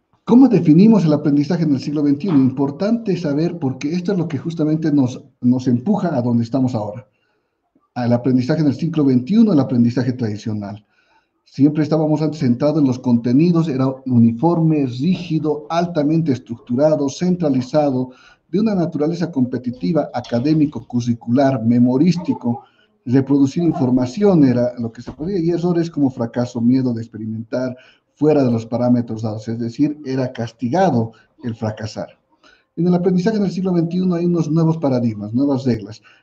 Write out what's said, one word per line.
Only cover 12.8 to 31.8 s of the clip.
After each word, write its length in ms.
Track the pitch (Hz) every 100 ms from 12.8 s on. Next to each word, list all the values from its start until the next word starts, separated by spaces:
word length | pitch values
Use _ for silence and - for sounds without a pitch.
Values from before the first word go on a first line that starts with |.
en 60 | 139
los 120 | 120
contenidos, 720 | 131 117 120 127 175 170 160
era 180 | 131 131 131 131
uniforme, 800 | 123 117 113 160 170 160 151 135
rígido, 800 | 120 151 190 - 156 151 147 -
altamente 600 | 165 175 165 147 165 160
estructurado, 760 | 123 - 117 - 123 151 151 139
centralizado, 1040 | - 180 180 156 131 123 151 147 127 127 - - _ _
de 100 | 185
una 140 | 220
naturaleza 560 | 196 160 143 151 170 165
competitiva, 800 | 135 123 - 123 117 180 160 -
académico, 760 | 123 120 120 139 156 147 113 -
curricular, 800 | 120 117 117 - 123 135 131
memorístico. 1000 | 113 123 123 131 175 170 - - 120 117 - _ _ _
Reproducir 580 | - 131 131 143 139 175
información 840 | 170 151 127 127 123 - 208 175
era 280 | 139 120 123 123
lo 120 | 117
que 120 | -
se 100 | 120
podía, 260 | 120 156 202
y 120 | 165
errores 400 | 170 175 170 165
como 200 | - 139
fracaso, 500 | 123 117 123 120 120
miedo 320 | 117 131 127
de 100 | 117
experimentar 720 | 113 107 110 110 113 123 127 123 - _ _ _
fuera 260 | 147 151
de 80 | 131
los 140 | 113
parámetros 580 | 113 143 123 123 117 113
dados, 240 | 110 110 117
es 100 | 113
decir, 400 | 117 117 147 147
era 280 | 131 131 127
castigado 800 | - 117 - 120 160 190 123 113 - _ _
el 120 | 123
fracasar. 640 | 113 110 -